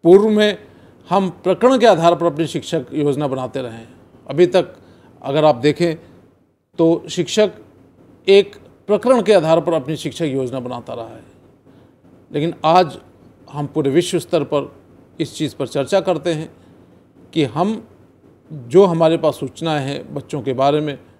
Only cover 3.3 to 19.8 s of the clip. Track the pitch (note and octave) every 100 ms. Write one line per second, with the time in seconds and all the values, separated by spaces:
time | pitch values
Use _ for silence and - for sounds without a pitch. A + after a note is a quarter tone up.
3.3 | C3 B2+ C3+ B2 A2+ A2+ - _ _ -
4.3 | C#3+ F3 F3+ E3 - - - - _ C3
5.3 | C#3+ D3+ B2 C#3 - E3+ D#3 - - _
6.3 | _ _ _ _ - E3 E3 E3 F3+ E3
7.3 | - G#3+ - - _ _ _ _ _ -
8.3 | G3 G3 - - _ - G3+ A#3+ B3+ G3
9.3 | G3+ D#3 E3 D#3 D#3+ C3 D3+ D3+ A#2+ D#3+
10.3 | C3+ B2+ C3 B2 B2 A#2 A#2+ A2+ A#2 -
11.3 | _ _ _ _ - _ _ _ _ _
12.3 | D3 D#3+ E3 D#3 F3 E3+ - - _ -
13.3 | _ - C#3+ C#3+ D#3 C#3 C#3 E3+ F3 -
14.3 | E3+ C#3 D3 C#3 - _ - _ _ D3+
15.3 | - D#3 - C3 D3+ C#3 G3 F#3+ D#3+ F3
16.3 | D#3 D#3+ - _ _ _ _ _ _ -
17.3 | D#3+ C3+ A#2+ F#3+ A3 - _ _ _ _
18.3 | _ _ D#3 A#2 D3+ G3 E3 D#3+ E3 D#3
19.3 | C#3 C3+ - E3 D3+